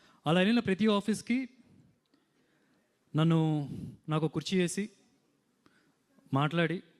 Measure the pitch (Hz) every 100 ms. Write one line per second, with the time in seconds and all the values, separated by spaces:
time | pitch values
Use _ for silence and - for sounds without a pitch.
0 | _ _ 147 175 190 240 233 185 220 202
1 | 208 202 - 247 254 _ _ - _ _
2 | _ _ _ _ _ _ _ _ _ _
3 | _ 147 165 165 160 151 139 - - -
4 | - 156 156 165 - 185 175 - 214 _
5 | _ _ _ _ _ _ _ _ _ _
6 | _ _ - 135 151 170 160 175 - _